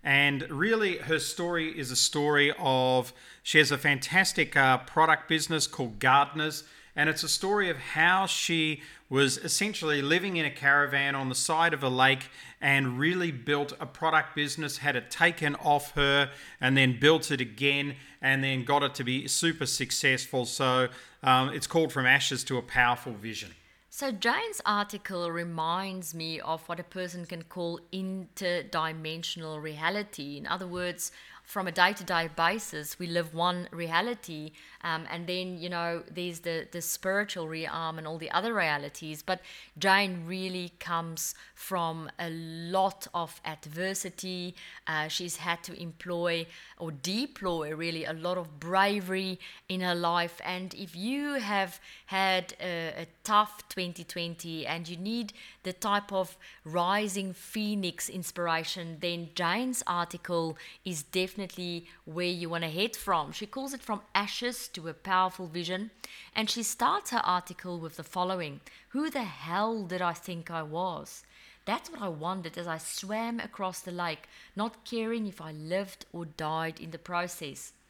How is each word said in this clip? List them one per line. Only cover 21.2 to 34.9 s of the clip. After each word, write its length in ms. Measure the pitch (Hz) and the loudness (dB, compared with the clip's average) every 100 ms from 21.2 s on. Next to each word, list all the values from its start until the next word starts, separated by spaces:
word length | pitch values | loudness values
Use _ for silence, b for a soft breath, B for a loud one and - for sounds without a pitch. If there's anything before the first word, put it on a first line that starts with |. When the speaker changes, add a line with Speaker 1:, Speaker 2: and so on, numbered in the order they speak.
Speaker 1:
um, 280 | 131 131 131 | 6 6 6
it's 160 | 151 - | -2 0
called 260 | 165 156 | 2 2
From 140 | 139 127 | 2 6
Ashes 360 | 139 - 131 | 6 4 -2
to 120 | - 127 | -2 -2
a 60 | |
Powerful 500 | 117 127 120 123 131 | 0 4 4 4 -4
Vision. 400 | 107 110 107 101 82 b b b | -8 -8 -10 -12 -18 b b b
Speaker 2:
So 200 | - 277 | -6 -4
Jane's 520 | 208 233 269 466 415 | 0 2 2 -2 -4
article 680 | - 208 202 202 - 185 175 | 0 0 0 -6 -6 -4 -2
reminds 840 | 165 170 165 160 175 196 185 160 | -2 -4 -2 -2 -2 -2 -8 -8
me 260 | 165 160 160 | -8 -6 -6
of 260 | - 160 - | -4 -6 -6
what 140 | 170 | -10
a 40 | |
person 420 | 170 185 180 175 170 | -8 -6 -6 -6 -10
can 160 | 170 | -10
call 360 | 165 180 170 175 - | -10 -6 -4 -4 -8
interdimensional 1700 | 190 190 190 175 - 185 175 - 170 160 160 156 160 165 - 160 156 | -6 -4 -6 -8 -6 -2 -2 -2 -2 -2 -4 -8 -6 -8 -8 -8 -8
reality. 760 | 156 151 160 202 208 - 139 143 | -8 -2 0 0 -6 -8 -10 -8
In 80 | 143 | -4
other 200 | 180 185 | -4 -4
words, 460 | 180 180 175 - B B B | -4 -4 -4 -8 B B B
from 220 | - 202 185 | -8 -4 -2
a 60 | |
day-to-day 580 | 170 180 202 180 170 165 | 4 4 4 0 0 0
basis, 640 | 156 165 214 - 151 147 - | 2 2 2 -6 -8 -8 -8
we 80 | 175 | -2
live 280 | 170 160 | -2 -2
one 340 | 160 180 180 175 | 0 0 0 -6
reality, 840 | 165 165 165 226 240 - 156 151 B B B | -8 0 0 0 -4 -8 -10 -10 B B B
um, 240 | 170 | -4